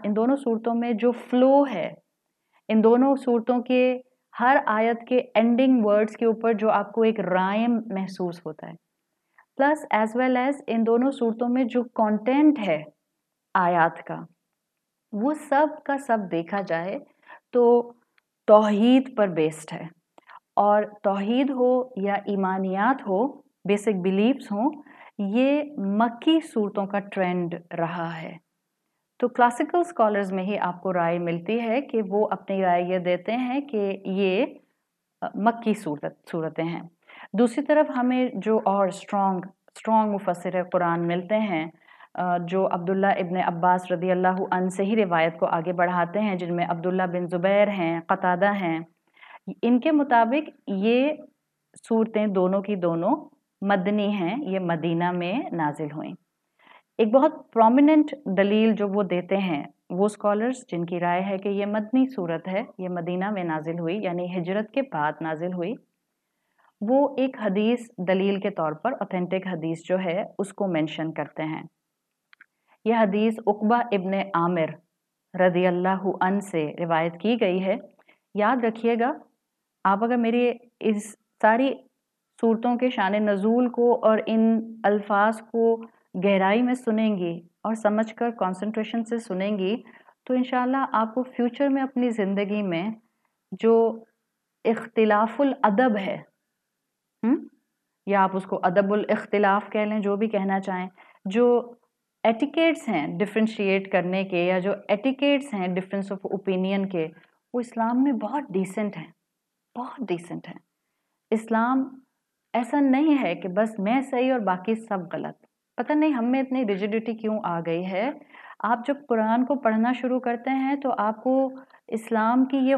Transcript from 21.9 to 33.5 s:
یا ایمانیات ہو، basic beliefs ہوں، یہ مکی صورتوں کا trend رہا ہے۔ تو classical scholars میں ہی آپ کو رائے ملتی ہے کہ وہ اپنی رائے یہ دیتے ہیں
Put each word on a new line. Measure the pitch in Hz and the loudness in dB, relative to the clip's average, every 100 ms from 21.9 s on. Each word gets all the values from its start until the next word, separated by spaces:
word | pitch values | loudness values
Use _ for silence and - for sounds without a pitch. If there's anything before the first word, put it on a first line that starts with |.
| 196 | -4
یا | 202 | -2
ایمانیات | 196 196 202 190 190 190 190 220 269 208 | -2 -2 -2 -2 -2 -2 0 0 0 -2
ہو، | 185 269 - _ _ | 0 -2 -4 _ _
basic | 185 202 220 190 | -2 0 0 0
beliefs | 180 190 220 269 - | 0 2 2 0 -4
ہوں، | 202 254 - - - - - | -2 -2 -4 -12 -20 -16 -8
یہ | 196 226 269 294 294 - | -4 0 2 0 -2 -6
مکی | 196 208 233 233 320 320 | -2 0 0 0 2 2
صورتوں | 311 233 202 202 196 | 0 -2 -2 -2 -4
کا | 202 | -4
trend | 196 196 180 180 170 170 - 170 | -4 -2 -2 -2 -4 -6 -10 -6
رہا | 165 175 165 165 | -4 -4 -8 -8
ہے۔ | - 170 _ _ _ _ _ _ _ - | -12 -16 _ _ _ _ _ _ _ -4
تو | 247 | -4
classical | 247 240 - 311 349 | 2 2 2 -2 0
scholars | 339 - 214 202 196 | 0 0 2 2 -2
میں | 190 | -4
ہی | 185 208 | -4 -2
آپ | 180 180 | -4 -4
کو | 190 | -4
رائے | 180 165 175 | 0 0 0
ملتی | 170 170 170 226 | -2 -4 -2 -4
ہے | 226 240 | -2 -2
کہ | 277 226 190 | -2 -4 -2
وہ | 202 214 | 0 0
اپنی | 190 - 196 | -2 -4 -2
رائے | 185 175 | 2 2
یہ | 180 185 | 0 -2
دیتے | 175 180 180 233 | 0 -2 -2 -4
ہیں | 247 | -4